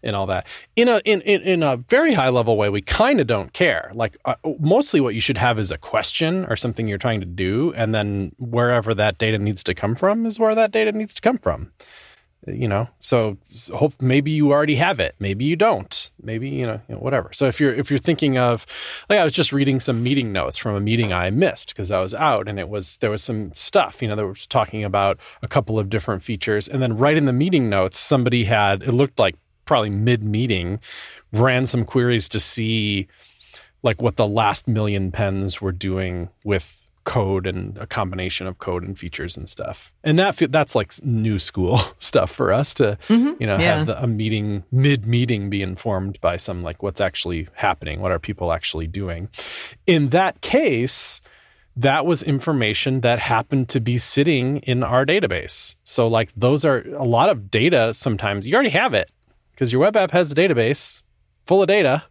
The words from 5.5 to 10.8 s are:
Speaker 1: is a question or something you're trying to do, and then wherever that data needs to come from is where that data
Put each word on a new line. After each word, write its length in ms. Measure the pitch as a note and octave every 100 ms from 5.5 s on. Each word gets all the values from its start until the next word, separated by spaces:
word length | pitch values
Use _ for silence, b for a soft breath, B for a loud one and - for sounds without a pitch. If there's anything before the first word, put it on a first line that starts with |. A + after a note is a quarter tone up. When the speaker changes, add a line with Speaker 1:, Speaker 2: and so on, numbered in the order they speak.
| A2
Speaker 1:
is 140 | F#2+
a 60 | D2
question 680 | - A2 - - D#3+ F#3 F3+
or 80 |
something 320 | A2+ B2 A2+ A2
you're 120 | G2+
trying 220 | B2+ A2
to 60 | F2+
do, 460 | F2 F#2 A2 E3
and 180 | - A2
then 380 | A2 G#2 G2+ F#2+ -
wherever 560 | A#2+ A#2 A#2+ B2 A2
that 240 | G#2 G#2+ G2
data 200 | A2 A2
needs 260 | G#2 G2
to 100 | -
come 220 | F#2+ G#2 A#2+
from 280 | F#3+ A3
is 140 | A3+ G#3+
where 160 | A3
that 160 | A3 A3
data 220 | A3